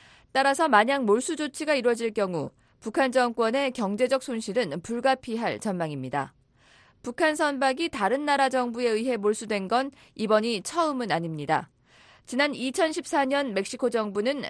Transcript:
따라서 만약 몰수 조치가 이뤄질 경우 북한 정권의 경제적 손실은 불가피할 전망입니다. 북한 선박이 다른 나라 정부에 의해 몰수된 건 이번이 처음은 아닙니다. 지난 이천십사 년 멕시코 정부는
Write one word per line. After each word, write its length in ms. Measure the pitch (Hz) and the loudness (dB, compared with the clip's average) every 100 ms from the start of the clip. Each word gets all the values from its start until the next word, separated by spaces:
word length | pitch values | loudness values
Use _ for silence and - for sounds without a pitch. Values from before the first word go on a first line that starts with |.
| - - _ | -20 -20 _
따라서 380 | 269 277 269 320 | 2 2 4 6
만약 340 | 208 220 277 | 6 6 4
몰수 320 | 220 220 254 311 | 4 4 2 -4
조치가 400 | 302 - 311 285 | -6 -4 0 2
이뤄질 380 | 240 233 226 | 2 0 -2
경우 380 | 214 196 165 135 - _ _ | -2 -2 -2 -6 -10 _ _
북한 320 | 220 240 269 | -4 0 2
정권의 600 | 254 247 233 226 262 277 | 4 2 2 0 0 -2
경제적 520 | 254 196 208 247 269 | -2 -4 0 0 0
손실은 580 | 269 226 220 202 196 170 | -2 -6 -4 -2 -2 -4
불가피할 800 | 190 233 262 262 247 220 208 131 | -6 0 2 0 -2 -4 -4 -4
전망입니다. 720 | 220 180 160 143 127 143 135 _ _ _ _ _ _ _ | -4 -2 -4 -6 -4 -4 -4 _ _ _ _ _ _ _
북한 340 | 240 240 311 302 | -10 0 0 2
선박이 540 | 302 277 269 262 330 | 0 2 0 0 -4
다른 360 | 262 196 262 294 | -2 0 0 2
나라 240 | 277 269 | 2 2
정부에 380 | 254 247 233 240 | 2 -2 -2 0
의해 300 | 220 254 233 | 0 0 0
몰수된 500 | 208 214 214 208 185 | 0 0 -2 -4 0
건 240 | 240 277 - - - | 0 0 -8 -18 -6
이번이 460 | 208 214 226 214 | 2 2 2 -2
처음은 500 | - 339 311 262 220 | -2 0 0 -2 -2
아닙니다. 580 | 165 165 156 143 156 - _ _ - - - - | -2 -2 -6 0 0 -2 _ _ -20 -20 -20 -6
지난 280 | 247 294 | 0 0
이천십사 720 | 254 254 254 320 294 - 311 269 | 0 -4 0 0 -2 -2 0 2
년 280 | 277 277 | 0 0
멕시코 360 | 196 196 247 254 | -2 -4 -2 -2
정부는 540 | 233 214 196 226 285 - | 0 -2 -2 -2 -2 -6